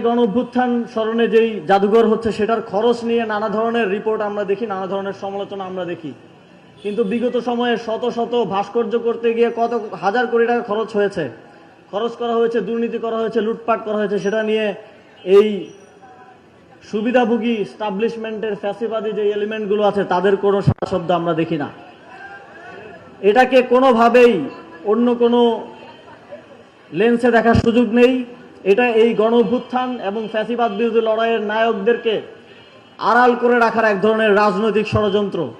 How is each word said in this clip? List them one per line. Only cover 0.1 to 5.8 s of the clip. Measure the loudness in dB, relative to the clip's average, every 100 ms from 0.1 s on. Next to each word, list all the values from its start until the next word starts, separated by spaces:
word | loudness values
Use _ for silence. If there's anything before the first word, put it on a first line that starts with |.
| 2 2
অভ্যুত্থান | 0 -2 -2 0 -2 -4
স্মরণে | -4 -4 0 2
যেই | 2 2 -2 0
জাদুঘর | 2 4 4 4
হচ্ছে, | 2 -2 -2
সেটার | -2 -2 -2
খরচ | -2 0 0 0
নিয়ে | -2 -2
নানা | -4 -4 -2
ধরনের | -2 0 -2 -2
রিপোর্ট | -4 -4 -4
আমরা | -4 -4
দেখি, | -4 -4
নানা | -6 -6
ধরনের | -6 -6 -8
সমালোচনা | -8 -8 -10 -10 -10
আমরা | -8